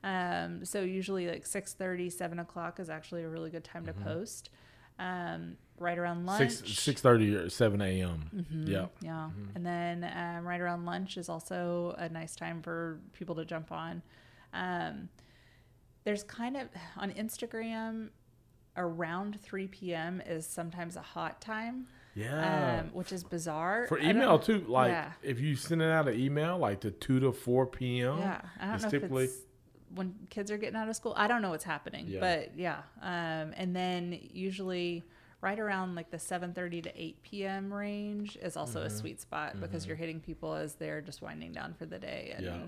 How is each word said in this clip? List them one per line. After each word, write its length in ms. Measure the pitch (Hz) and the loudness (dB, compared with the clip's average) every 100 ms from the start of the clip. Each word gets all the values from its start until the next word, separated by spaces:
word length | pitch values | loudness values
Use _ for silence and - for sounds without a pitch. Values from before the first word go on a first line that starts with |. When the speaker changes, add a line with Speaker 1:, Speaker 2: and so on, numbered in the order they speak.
Speaker 1:
Um, 600 | 196 185 180 175 170 170 | -2 0 0 0 -2 -4
so 160 | 175 202 | -4 -2
usually, 460 | 185 185 185 196 175 | 0 0 0 0 0
like, 160 | 165 | -2
six 300 | - 202 196 | -2 -4 -4
thirty, 340 | - 185 180 180 | -6 -4 -2 -2
seven 300 | 170 175 175 | -2 -4 -4
o'clock 420 | 170 - 170 170 | -6 -6 -6 -6
is 80 | 175 | -6
actually 340 | 156 160 175 | -8 -6 -6
a 60 | 165 | -4
really 220 | 160 165 | -4 -6
good 140 | 165 | -8
time 200 | - 175 | -10 -8
Speaker 2:
Mm-hmm. 140 | 165 160 | -8 -4
Speaker 1:
to 20 | 160 | -4
post. 340 | 160 226 - - - - - - - | -2 -4 -8 -14 -20 -20 -20 -20 -8
Um, 580 | 185 180 175 170 170 170 - - | -4 -2 -4 -4 -8 -12 -18 -4
right 180 | 175 175 | -2 0
around 200 | 175 170 180 196 | 0 0 0 4
Speaker 2:
Six, 220 | 131 117 | 4 4
Speaker 1:
lunch. 180 | - 104 | -4 0
Speaker 2:
six 220 | - 135 | 2 6
thirty 340 | 131 120 107 | 10 12 10
or 140 | 104 87 | 6 2
seven 300 | - 113 101 | 6 6 6
A 200 | 98 95 | 4 4
M. 280 | 92 82 78 | 2 0 -4
Speaker 1:
Mm-hmm. 340 | - 147 156 156 | -4 -4 -2 2
Speaker 2:
Yep. 240 | 98 180 - | 2 0 -6
Speaker 1:
Yeah. 100 | 165 | -6
Speaker 2:
Mm-hmm. 460 | 160 156 160 143 196 | -4 -4 -6 -8 -4
Speaker 1:
And 100 | 175 | -2
then, 380 | 175 175 175 175 - 175 170 | 0 0 -2 -4 -4 -4 -4
um, 80 | 175 | -4
right 140 | 175 | -2
around 240 | 175 175 | 0 0
lunch 320 | 175 175 190 - | -2 -2 -4 -6
is 120 | 170 | -4
also 680 | 170 - 180 175 175 175 - | -6 -4 -2 2 2 0 -2
a 100 | 170 | -4
nice 280 | 165 160 - | -4 -8 -6
time 260 | 165 170 | -6 -6
for 380 | 165 165 165 160 - | -4 -2 -2 -6 -12
people 220 | - 180 | -10 -6
to 100 | 165 | -4
jump 280 | 160 160 156 | -2 -4 -4
on. 280 | 165 165 170 - - - - - | -6 -6 -6 -10 -18 -20 -20 -10
Um, 560 | - 180 175 165 151 180 - - - - - - - - - | -4 -2 -2 -2 -6 -12 -16 -20 -20 -20 -20 -20 -20 -20 -6
there's 180 | - 208 | -2 -2
kind 340 | 208 - 233 277 | -4 -6 -4 -4
of, 120 | 254 175 170 - | -6 -10 -14 -6
on 140 | 196 | -4
Instagram, 1000 | 185 - - 233 226 226 226 226 220 220 - - - - - - - | -2 -4 -4 -4 -4 -2 -2 -4 -4 -8 -12 -20 -20 -20 -20 -12 -2
around 640 | 175 165 165 175 202 208 | 0 0 -2 0 -2 -6
three 260 | - 196 190 | -6 -4 -4
P 280 | 196 180 | -6 -4
M 260 | 170 165 185 - | -2 0 -2 -2
is 200 | 160 160 | -4 -4
sometimes 500 | - 170 175 170 175 | -4 -4 -4 -6 -6
a 60 | |
hot 380 | 170 - 165 - | -8 -4 -4 -4
time. 460 | - 220 226 254 254 - - | -6 -4 -4 -6 -8 -14 -12
Speaker 2:
Yeah. 680 | 101 110 147 160 - - - | -6 -2 0 2 4 4 2
Speaker 1:
Um, 80 | 80 | 0
which 200 | - 180 | -4 -4
is 120 | 185 | -6
bizarre. 640 | 170 175 165 156 170 208 240 | -4 -4 -2 0 2 2 2
Speaker 2:
For 100 | 156 | 4
Speaker 1:
I 40 | |
don't 80 | 151 208 | 6 8
Speaker 2:
email, 220 | 262 160 | 10 10
too, 260 | - 214 170 | 10 4 6
like, 240 | 123 127 | 6 6
Speaker 1:
Yeah. 200 | 170 151 165 | 6 0 -6
Speaker 2:
if 180 | - 123 | -4 0
you 160 | 147 135 | 2 2
send 260 | - 165 | 2 4
it 80 | 160 | 6
out 160 | 160 143 | 6 6
an 120 | 113 | 4
email, 380 | 131 143 156 180 | 4 4 2 4
like, 220 | 131 101 | 2 2
the 120 | 110 | -2
two 260 | 98 - 131 | -4 4 6
to 120 | 131 | 6
four 340 | 123 - 123 127 | 4 4 6 4
P 340 | - 127 123 | 2 0 2
M, 180 | 123 151 | 2 2
Speaker 1:
Yeah. 220 | 196 180 - - | 0 -2 -6 -6
I 60 | 196 | -2
don't 80 | 208 | 0
Speaker 2:
it's 60 | |
Speaker 1:
know 20 | 214 | 2
if 20 | |
Speaker 2:
typically 320 | - 185 131 | 2 2 2
Speaker 1:
it's 140 | 131 - - - - - - | 2 0 -14 -20 -20 -20 -12
when 200 | 175 190 190 185 | -4 -4 -4 -10
kids 200 | - 208 | -6 -4
are 60 | 208 | -2
getting 180 | 214 220 | -2 -2
out 120 | 220 | -2
of 80 | 220 | -2
school. 180 | 233 - | -2 2
I 120 | 208 | 4
don't 120 | 240 | 4
know 80 | 202 | 2
what's 140 | 160 | 0
happening, 420 | - 151 - 143 170 | -2 -4 -4 -8 -4
Speaker 2:
Yeah. 120 | 190 | 0
Speaker 1:
but 360 | 185 165 - - | 4 4 0 -2
yeah. 220 | 175 147 160 - | -2 -2 -6 -10
Um, 520 | 185 175 170 160 156 - | -4 -2 0 -2 -4 -2
and 180 | 185 180 | 0 2
then 420 | 180 180 175 175 - | 2 0 -2 -6 -8
usually 720 | - 190 190 190 180 175 170 165 - - - | -4 -2 -2 -2 0 0 -2 -6 -18 -20 -4
right 180 | 190 208 | -2 0
around, 360 | 214 190 185 | 0 0 -2
like, 160 | 175 165 | -4 -6
the 80 | 165 | -8
seven 340 | - 180 175 | -4 -4 -2
thirty 280 | 175 180 170 | -4 -4 -4
to 180 | 165 - | -6 -8
eight 220 | 165 - | -10 -10
P 220 | - 202 | -12 -6
M 280 | 196 196 196 | -4 -2 -4
range 640 | 202 202 208 208 208 208 - | -4 -4 -4 -4 -4 -6 -6
is 140 | 180 160 | -8 -4
also 260 | 147 117 | -4 -4
a 40 | 156 | -4
Speaker 2:
Mm-hmm. 100 | 107 | -4
Speaker 1:
sweet 240 | 107 110 | -6 -8
spot 400 | - 151 151 196 | -8 -6 -6 -6
because 220 | 180 165 | -6 -6
Speaker 2:
Mm-hmm. 60 | 156 | -6
Speaker 1:
you're 60 | 160 | -6
hitting 240 | 165 160 | -6 -6
people 340 | 156 156 160 | -8 -8 -6
as 200 | 156 156 - | -4 -4 -6
they're 240 | 156 151 | -6 -6
just 200 | 151 143 | -8 -12
winding 300 | 160 156 82 | -12 -10 -10
down 220 | - 143 | -10 -10
for 120 | 165 160 | -10 -10
the 120 | 175 | -10
day 340 | - - - - | -8 -8 -8 -8
and 80 | |
Speaker 2:
Yeah. 140 | 90 85 | -6 -6